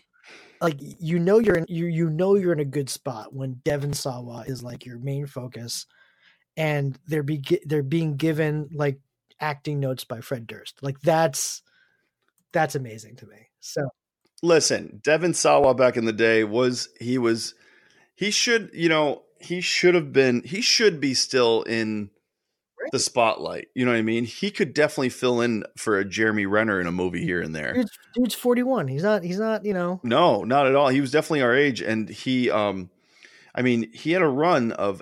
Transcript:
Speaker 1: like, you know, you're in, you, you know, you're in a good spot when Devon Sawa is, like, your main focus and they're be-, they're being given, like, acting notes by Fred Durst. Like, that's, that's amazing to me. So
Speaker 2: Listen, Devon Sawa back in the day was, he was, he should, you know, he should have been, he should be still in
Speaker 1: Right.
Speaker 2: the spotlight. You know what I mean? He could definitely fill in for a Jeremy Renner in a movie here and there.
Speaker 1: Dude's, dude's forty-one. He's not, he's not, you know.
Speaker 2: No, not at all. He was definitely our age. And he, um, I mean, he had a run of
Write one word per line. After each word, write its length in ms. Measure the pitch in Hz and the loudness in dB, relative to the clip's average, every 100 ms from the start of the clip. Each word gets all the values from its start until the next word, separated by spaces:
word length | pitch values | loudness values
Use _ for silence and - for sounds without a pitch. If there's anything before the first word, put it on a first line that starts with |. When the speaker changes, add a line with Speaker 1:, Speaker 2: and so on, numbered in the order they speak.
| _ _ - - - _ | _ _ -20 -20 -20 _
Speaker 1:
like, 140 | 170 139 | -4 -4
you 380 | - - 160 170 | -10 -10 -2 0
know, 220 | 175 214 | 4 6
you're 160 | 214 170 | 6 2
in, 80 | 165 | 0
you, 200 | 170 175 | -4 -2
you 220 | 160 165 | 0 0
know, 240 | 156 185 202 | 0 2 2
you're 180 | 180 | 2
in 60 | 156 | 0
a 60 | 139 | -2
good 240 | 135 131 | -4 -6
spot 440 | - 139 120 - | -8 -10 -10 -12
when 200 | 135 135 127 156 | -10 -10 -6 -4
Devon 280 | 143 143 | -2 -2
Sawa 500 | 139 143 123 120 120 127 | -4 -6 -8 -10 -12 -10
is, 140 | 123 | -10
like, 240 | 120 120 127 | -10 -14 -14
your 140 | 120 | -10
main 260 | 135 139 143 | -6 -6 -6
focus 640 | 131 123 120 117 - - _ _ _ _ _ _ - | -10 -12 -12 -10 -10 -12 _ _ _ _ _ _ -4
and 420 | 156 147 139 - - | -2 0 -2 -6 -6
they're 160 | 156 | -4
be-, 380 | 139 151 131 175 143 | -2 -4 0 -2 0
they're 160 | 151 | -2
being 360 | 135 165 160 139 | 0 0 0 0
given, 520 | 160 151 151 151 147 | 0 0 0 -2 -6
like, 280 | 151 143 139 _ _ _ _ | -4 -4 -4 _ _ _ _
acting 400 | 156 143 151 147 | -6 -6 -6 -4
notes 240 | 135 127 | -4 -6
by 180 | - 117 | -10 -12
Fred 240 | - 127 110 | -8 -10 -10
Durst. 320 | 104 - - | -16 -20 -10
Like, 160 | 139 135 | -10 -2
that's, 600 | 156 160 160 139 - - _ _ _ _ _ _ _ _ _ | 0 2 2 -2 -8 -10 _ _ _ _ _ _ _ _ _
that's 220 | 170 151 143 | -2 -2 -4
amazing 400 | 123 110 110 123 | -10 -14 -18 -20
to 80 | - | -20
me. 240 | - _ _ | -20 _ _
So 260 | - 160 135 - _ _ _ _ | -10 -8 -8 -10 _ _ _ _
Speaker 2:
Listen, 560 | 170 160 - 107 - 104 | 4 4 4 -2 -6 -4
Devon 300 | 143 156 175 | 0 2 2
Sawa 400 | - 151 143 135 | 2 4 6 6
back 240 | 123 127 120 | 6 4 4
in 80 | 113 | -2
the 80 | |
day 300 | 107 113 110 | 2 4 4
was, 460 | 107 113 127 120 - _ | 2 2 0 0 -8 _
he 180 | 120 127 | -4 0
was, 380 | 117 113 - - _ _ _ _ _ _ | 2 0 -4 -12 _ _ _ _ _ _
he 140 | 202 | -2
should, 380 | 202 240 233 185 | 0 0 0 -2
you 160 | - 165 | -2 2
know, 340 | 156 147 - _ _ | 2 2 -2 _ _
he 180 | - 180 | -8 -6
should 340 | 180 - 175 175 | -2 2 4 4
have 180 | 143 | 4
been, 300 | 131 131 120 | 4 4 2
he 180 | 120 196 | -2 -2
should 380 | 247 - 214 156 | 0 4 2 2
be 160 | 139 123 | -2 -2
still 480 | - 131 117 113 | 0 2 4 2
in 480 | - 117 110 107 101 _ _ _ _ _ _ - | 0 -2 -2 -4 -8 _ _ _ _ _ _ -12
Speaker 1:
Right. 120 | 277 | -6
Speaker 2:
the 60 | 131 | -4
spotlight. 680 | - 127 110 - 82 85 - 123 | -2 2 2 0 -6 -8 -8 -2
You 80 | |
know 80 | 123 | 2
what 60 | 117 | 2
I 60 | |
mean? 200 | 110 117 | 0 0
He 280 | 117 - 202 | -4 -4 -6
could 220 | 202 160 | -2 -2
definitely 360 | 151 147 - 127 | 2 0 2 -4
fill 320 | - 127 120 | 0 0 2
in 240 | 120 107 - - | 2 -2 -6 -6
for 220 | - 98 | 0 0
a 80 | 101 | 0
Jeremy 400 | 92 110 107 98 | 0 2 2 2
Renner 340 | 104 110 95 | 2 2 0
in 80 | 87 | -2
a 60 | |
movie 280 | 90 92 87 85 | -2 -2 -2 -2
here 160 | 87 | -2
and 120 | 82 | -4
there. 200 | 78 67 | -6 -4
Speaker 1:
Dude's, 180 | 254 220 - _ 240 | -4 -4 -8 _ -4
dude's 200 | 240 - | -4 -2
forty-one. 520 | 247 247 247 247 135 | 0 0 0 -2 -4
He's 160 | 135 | -2
not, 180 | 202 208 | 0 -2
he's 160 | 175 190 | -2 -4
not, 280 | 220 214 202 | -4 -4 -4
you 80 | |
know. 260 | 185 175 185 | -2 -4 -4
Speaker 2:
No, 440 | 240 311 180 104 101 | 0 4 4 4 2
not 200 | 139 131 | 2 4
at 100 | 139 | 4
all. 120 | 139 | 4
He 140 | 135 | 2
was 100 | 131 | 2
definitely 300 | 147 151 151 | 0 0 0
our 120 | 123 | 4
age. 280 | 127 147 104 | 4 2 0
And 260 | 98 110 104 | -2 -4 -4
he, 420 | - 131 127 120 | -6 -2 0 2
um, 400 | 104 104 95 90 _ _ _ - - - | 2 0 -2 -10 _ _ _ -20 -20 -10
I 100 | - | -2
mean, 280 | 123 117 - | 0 0 -2
he 200 | - 156 | -6 -2
had 80 | 180 | 2
a 80 | 160 | 2
run 420 | 131 170 156 117 | 2 2 2 0
of 300 | - 101 95 | -2 -4 -4